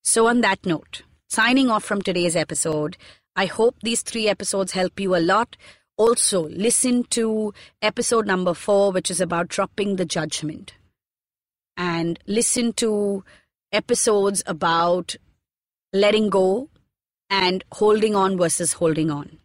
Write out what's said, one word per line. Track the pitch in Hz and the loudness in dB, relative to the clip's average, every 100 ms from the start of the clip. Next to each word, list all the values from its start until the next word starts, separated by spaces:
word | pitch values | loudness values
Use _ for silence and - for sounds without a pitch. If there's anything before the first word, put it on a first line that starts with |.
So | - 226 226 | 0 2 4
on | 240 | 4
that | 214 190 185 | 2 0 -2
note, | 160 - - - _ _ | -4 -6 -20 -20 _ _
signing | - 226 254 262 | 0 2 4 2
off | 214 | 0
from | - 202 | -2 -4
today's | 196 175 175 165 | -2 0 0 0
episode, | 151 156 165 156 151 180 - - _ - | -2 -4 -2 -2 -4 -8 -20 -20 _ -4
I | |
hope | 190 - 233 - | -4 2 0 0
these | 220 233 | -6 -6
three | - 233 214 | -6 -4 -2
episodes | 190 196 196 190 | -2 -4 -4 -2
help | 190 185 - | -2 -4 -2
you | 196 | 0
a | 180 | 0
lot. | 165 202 240 - - - _ - | 2 2 0 -8 -20 -20 _ 2
Also, | 226 233 - 190 156 | 2 4 0 0 -4
listen | 165 220 - 254 247 240 | -2 -2 0 2 0 0
to | - 226 220 214 - - _ | -2 0 -2 -4 -8 -20 _
episode | 214 226 233 233 208 | -4 -2 0 0 0
number | 185 180 | 0 0
four, | 170 - 202 202 | -2 2 4 4
which | 185 - | 0 -4
is | 180 | -4
about | 175 170 175 | -2 -2 -2
dropping | - 190 - 202 190 | -4 -4 -4 -4 -2
the | 170 | -2
judgment. | 175 156 - 151 - - _ _ _ _ _ _ _ _ _ _ - | -4 -4 -6 -8 -10 -18 _ _ _ _ _ _ _ _ _ _ -6
And | 180 170 170 170 - | -4 -2 -2 -4 -2
listen | 214 233 - 233 | -2 0 0 -2
to | - 226 208 202 202 - - _ _ _ | 0 -2 0 -2 -4 -8 -20 _ _ _
episodes | 208 - 240 - 208 196 196 - | -4 -2 0 2 2 2 -2 -6
about | 165 175 165 170 180 175 - _ _ _ _ _ _ _ | -4 0 2 2 0 -4 -14 _ _ _ _ _ _ _
letting | 196 208 214 208 | 2 4 4 2
go | 190 185 202 285 _ _ _ _ _ _ | 2 2 0 -6 _ _ _ _ _ _
and | 196 185 185 - | 0 0 -2 -6
holding | - 214 214 220 202 | 0 4 4 4 4
on | 190 185 | 2 2
versus | 165 - 170 | 0 0 -4
holding | - 165 156 160 | 0 0 2 -2
on. | 147 147 - | -4 -10 -20